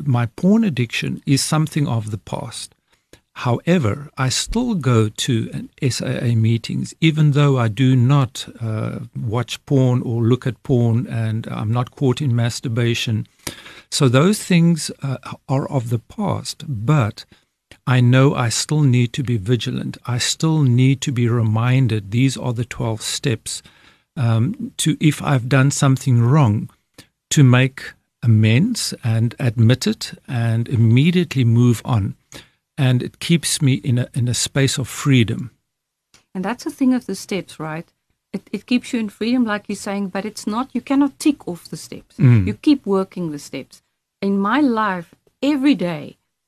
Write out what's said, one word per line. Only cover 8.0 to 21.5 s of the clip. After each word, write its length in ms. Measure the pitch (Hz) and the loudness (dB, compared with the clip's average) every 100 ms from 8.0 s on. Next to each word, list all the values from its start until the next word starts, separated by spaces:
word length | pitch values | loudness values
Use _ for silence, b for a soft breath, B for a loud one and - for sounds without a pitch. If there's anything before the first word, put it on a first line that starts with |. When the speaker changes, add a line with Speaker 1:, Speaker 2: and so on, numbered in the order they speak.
| 120 143 127 - - - | 4 4 2 -4 -14 -10
Speaker 1:
uh, 400 | 113 110 117 - 117 131 | -8 -6 -6 -8 -12 -8
watch 500 | 127 113 123 - - | -6 -4 -6 -10 -2
porn 380 | 143 131 123 | 2 4 2
or 180 | 127 117 | -2 0
look 240 | 113 123 - | 2 2 0
at 160 | 104 | -8
porn, 460 | - 127 120 113 185 | -2 2 2 0 -2
and 400 | 117 110 110 - | -4 -4 -4 -6
I'm 240 | 120 110 | -6 -4
not 240 | 120 123 - | -2 -4 -2
caught 260 | 139 123 | -2 0
in 140 | 147 120 | 0 0
masturbation. 880 | 117 - 135 113 120 117 - 107 117 B B B B B B | 0 -2 -6 -2 -2 -2 -2 -4 -6 B B B B B B
So 180 | - 139 | 0 4
those 360 | 127 175 208 | 4 4 0
things, 480 | - 175 170 165 - - | 2 4 4 2 -4 -8
uh, 160 | 135 127 - - - | -8 -8 -10 -18 -4
are 180 | 135 147 | -2 0
of 220 | 143 117 | -4 -2
the 100 | 117 | -4
past, 680 | - - 202 110 120 - - | -6 -6 -4 -4 -6 -12 -8
but 580 | 117 113 151 107 - - b b _ _ B - | -6 0 2 0 -4 -18 b b _ _ B 0
I 140 | 127 | 4
know 340 | 120 127 135 147 | 6 6 4 2
I 140 | 120 | -2
still 340 | - - 151 | -4 -2 0
need 300 | 143 123 120 | 2 4 2
to 100 | - | -2
be 140 | 123 117 | -4 -4
vigilant. 600 | 95 123 127 131 135 - - | 0 -2 -2 -6 -8 -10 -6
I 140 | 120 | -4
still 420 | - - 160 160 | -4 -2 0 2
need 400 | 139 120 131 135 | 4 4 4 2
to 100 | - | -2
be 160 | 123 120 | 0 0
reminded 840 | 120 110 | 2 2